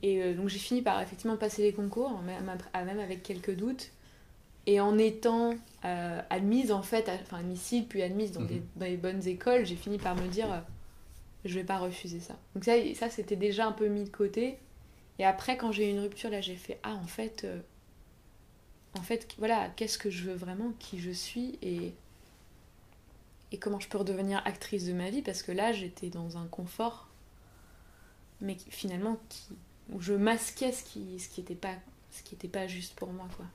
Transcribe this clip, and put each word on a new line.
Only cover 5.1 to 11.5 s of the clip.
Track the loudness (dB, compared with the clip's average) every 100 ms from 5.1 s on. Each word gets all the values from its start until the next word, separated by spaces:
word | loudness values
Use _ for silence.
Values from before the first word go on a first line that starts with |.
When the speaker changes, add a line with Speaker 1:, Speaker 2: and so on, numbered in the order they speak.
| 6 4 6 4 0 -6 -8
Speaker 1:
euh, | -4 -2 -2 -4 -2
admise, | 2 6 6 6
en | 4
fait, | 4 2 2
à, |
enfin, | -2 -4 -6
admissible, | -4 -4 0 0 2
puis | 0
admise | 0 2 0
dans | -2
Speaker 2:
Mhm. | -2
Speaker 1:
des, | -2 -4 -4
dans | -2
les | 0
bonnes | 0 0 0
écoles, | 0 6 6
j'ai | 6 -2
fini | -2 -2
par | 0 0
me | 0
dire, | 0 0
euh, | -2 -6 -12 -12 -16 -18 -18 -18 -10
je | -4